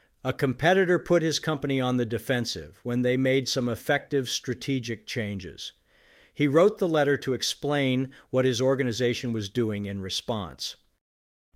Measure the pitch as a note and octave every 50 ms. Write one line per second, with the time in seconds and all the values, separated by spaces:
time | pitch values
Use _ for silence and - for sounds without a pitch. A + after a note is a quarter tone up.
0 | _ _ _ _ - C3 B2+ - D#3 C3+ A#2+ - D3 E3 F#3+ F#3+ F#3+ E3+ F3+ E3+
1 | F#3 - F3 E3+ D#3 E3 D3 - - D#3+ D#3 C#3 D3 C#3 C#3 C3+ B2+ B2+ B2+ B2
2 | A#2+ A2 A#2+ G#2 - - C3 A#2+ A2+ - - F2+ D2+ D2+ - - - A#2+ A#2+ B2
3 | B2 B2 B2+ C3 C3 C3 C3 C3+ B2+ - - C#3 B2 A#2+ A#2 - - - D3 C#3
4 | C#3 - D3 C#3 B2+ A#2 - - - B2+ A#2+ B2 - - C#3 C3 A2+ A#2 A#2 G#2
5 | - - - B2+ G#2+ G2+ G2+ G2 F2+ D#2+ - - - - - _ _ _ _ _
6 | _ _ _ _ - _ _ - D3 C#3+ C3 D#3+ F#3 G#3+ G#3+ - F#3+ F3 D#3+ D3+
7 | C#3+ C#3+ C#3+ C3+ - C#3 B2+ A#2 - - - - - C#3+ D3 C#3+ C#3 C3 B2+ B2+
8 | C3+ C3 - - - _ - C3 B2+ C3 B2 A2 C3 C3 C3+ C3 C3+ B2 A2 G#2+
9 | B2+ A#2+ B2 - - A#2+ A#2 A2 G2+ F#2+ - B2 A#2 A2 G#2 G2+ G2+ G2 G2 G2
10 | F#2+ F#2+ - - - - A#2 G#2+ F#2+ D#2 C2 - - - - - _ _ _ _
11 | _ _ _ _ _ _ _ _ _ _ _